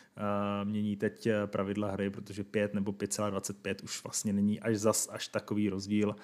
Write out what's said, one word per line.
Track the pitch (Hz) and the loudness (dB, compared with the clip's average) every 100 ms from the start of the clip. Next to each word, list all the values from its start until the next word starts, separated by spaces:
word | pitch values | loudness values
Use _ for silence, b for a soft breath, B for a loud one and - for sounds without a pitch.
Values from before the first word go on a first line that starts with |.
| B - | B -6
eh, | 104 101 101 101 101 | -2 0 0 0 -2
mění | 107 104 101 | -2 0 0
teď, | 107 - 117 | -2 0 2
eh, | 107 101 | 2 2
pravidla | 101 98 101 104 | 0 0 0 0
hry, | 95 101 | 0 -2
protože | 98 101 101 | -4 -8 -8
pět | 101 107 104 | -2 2 2
nebo | 104 98 | 0 -2
pět | 98 101 | -2 -2
celá | - 104 | 0 0
dvacet | 98 - 101 | -2 -4 -6
pět | 95 95 | -6 -6
už | - - | -6 -10
vlastně | - - 110 | -6 -4 0
není | 101 101 107 | 4 4 2
až | 117 107 | 2 2
zas | 110 107 - | 4 2 0
až | - - | -4 -4
takový | 107 - 107 104 | -4 -2 0 2
rozdíl. | 95 98 104 104 101 | 0 0 2 2 0